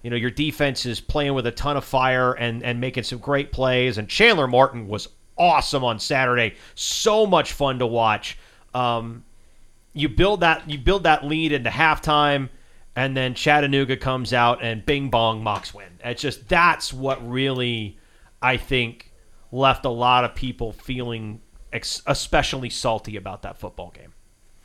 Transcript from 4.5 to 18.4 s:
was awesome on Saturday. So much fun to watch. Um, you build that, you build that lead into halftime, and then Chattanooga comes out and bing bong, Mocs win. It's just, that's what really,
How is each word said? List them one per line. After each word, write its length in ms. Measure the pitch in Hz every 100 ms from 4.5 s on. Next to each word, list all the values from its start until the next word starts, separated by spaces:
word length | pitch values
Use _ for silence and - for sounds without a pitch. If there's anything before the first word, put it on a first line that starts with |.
| 123 135 120 101
was 200 | 107 - - _ -
awesome 460 | 175 151 - 139
on 160 | 123 107
Saturday. 560 | - 139 127 120 110 - - -
So 500 | - - 220 214 208
much 280 | 175 143
fun 260 | - 139 127
to 60 | 120
watch. 500 | 117 113 104 - - - _ _
Um, 500 | 123 123 117 117 117 - - - - - - _
you 160 | 143 147
build 320 | - 190 202
that, 260 | 170 160 156
you 80 | 147
build 240 | 123 196
that 200 | 170 151
lead 280 | 143 156 160
into 180 | 143 117
halftime, 800 | 113 160 151 156 151 147 143 131 - - - - 127
and 200 | 135 131
then 180 | 127 120
Chattanooga 600 | 151 147 143 139 131 131
comes 380 | 135 131 117
out 300 | 123 120 120
and 200 | 117 110 123
bing 240 | 143 135
bong, 340 | 117 113 110
Mocs 300 | 110 98 -
win. 140 | 101 92 87
It's 180 | 120 120
just, 260 | 143 - -
that's 420 | 175 170 151 -
what 360 | 131 135 131 117
really, 720 | 127 135 127 123 113 104 - _ _ - _